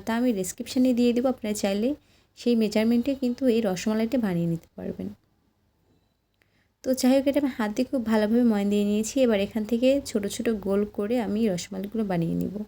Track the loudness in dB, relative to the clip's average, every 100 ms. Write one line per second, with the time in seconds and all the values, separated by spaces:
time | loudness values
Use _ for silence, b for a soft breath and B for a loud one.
0 | -4 0 0 0 -4 -8 -6 2 2 4
1 | 2 2 0 -2 -4 -2 -2 0 -2 -4
2 | b b b _ 0 2 2 2 2 2
3 | 0 -2 -2 0 2 2 0 -2 -2 0
4 | 0 0 0 0 0 -4 -8 -12 -10 -8
5 | -10 -12 _ _ _ _ _ _ _ _
6 | _ _ _ _ _ _ _ _ -4 0
7 | 4 4 2 0 -2 -2 -4 -2 -2 -2
8 | 0 2 2 4 4 2 2 2 2 0
9 | 0 2 2 2 0 -4 -2 2 2 2
10 | 0 -4 -4 -4 -4 -2 -2 -2 -2 -4
11 | -4 -2 -2 0 0 -2 -6 -10 -8 -6
12 | -2 -2 -2 -2 -4 -6